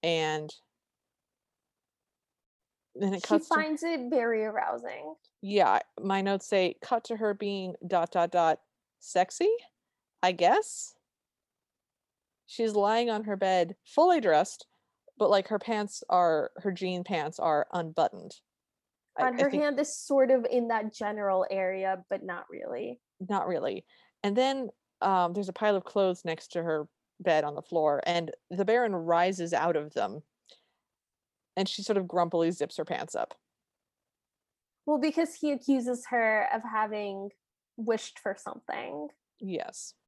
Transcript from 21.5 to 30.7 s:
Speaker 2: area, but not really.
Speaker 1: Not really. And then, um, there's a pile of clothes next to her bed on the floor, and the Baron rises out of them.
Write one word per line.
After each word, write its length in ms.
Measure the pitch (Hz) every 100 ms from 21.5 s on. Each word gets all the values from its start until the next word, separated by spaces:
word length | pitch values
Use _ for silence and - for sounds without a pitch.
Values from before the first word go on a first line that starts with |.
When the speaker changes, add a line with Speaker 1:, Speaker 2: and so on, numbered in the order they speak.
Speaker 2:
area, 540 | 190 185 190 190 190 185
but 140 | 196
not 240 | 190 175 -
really. 500 | 82 - - 240 247 _ _ 185
Speaker 1:
Not 180 | 196 -
really. 360 | 170 117 190 - _ _ _
And 140 | 202 208
then, 340 | 262 269 247 - _ _
um, 320 | - 190 175
there's 160 | 180 190
a 40 |
pile 240 | 185 214 196
of 80 |
clothes 400 | - - 190 180
next 240 | 170 160 -
to 100 | 175
her 260 | 165 156 151 _ _ _
bed 240 | 175 156
on 100 | 147
the 80 | 147
floor, 380 | - 170 156 143 -
and 240 | 175 160 - _
the 140 | 180
Baron 300 | 196 233 240 185
rises 560 | 165 170 180 185 170
out 240 | 143 165 165
of 160 | 151
them. 280 | 131 104 113 - _ _ - _